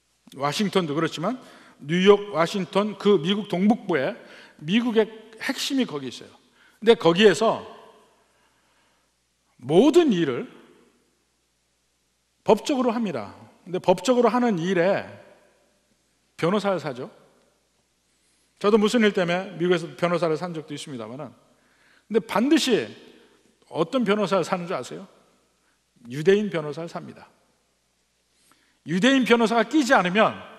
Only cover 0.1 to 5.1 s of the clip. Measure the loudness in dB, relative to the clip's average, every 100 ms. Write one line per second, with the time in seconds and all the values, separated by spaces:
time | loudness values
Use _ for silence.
0.1 | _ _ -8 -6 -4 -2 -2 -2 -2 -4
1.1 | -4 -8 -8 -14 -20 -20 _ -4 2 6
2.1 | 4 4 -2 -2 -2 -4 -2 -4 -2 2
3.1 | 4 2 -4 -4 0 2 2 0 -2 -2
4.1 | -6 -16 -20 -20 -16 -2 -2 0 0 0